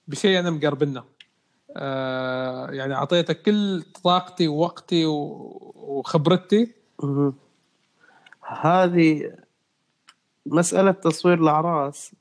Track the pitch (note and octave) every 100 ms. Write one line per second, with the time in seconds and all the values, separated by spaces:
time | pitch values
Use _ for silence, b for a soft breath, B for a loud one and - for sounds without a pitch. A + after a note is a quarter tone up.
0 | - - G3+ F#3 F3 D#3 D3 C#3 D3 C3
1 | - _ - _ _ _ - - C#3 C3+
2 | C3 C3 B2+ B2+ B2+ B2+ C3 C3+ C3+ C3+
3 | C#3+ F3 E3+ D#3 G#3 G#3 G3+ F#3 - -
4 | F3+ F3+ F3+ - E3 D3 E3+ - - E3+
5 | D#3+ D3+ C#3+ D3 - - - - C#3+ C#3
6 | - E3 D3 F#3 - G#3 A#3 - _ -
7 | C#3+ C#3 C#3+ C3+ _ _ _ _ _ _
8 | b b b b - - D#3 F3+ F#3 F3
9 | D#3+ D3+ - - _ _ _ _ _ _
10 | _ _ _ _ - D#3 F3 F3+ G3 F#3
11 | E3+ D#3 F3+ F3 D#3 D3+ E3+ D#3+ C#3 -
12 | - _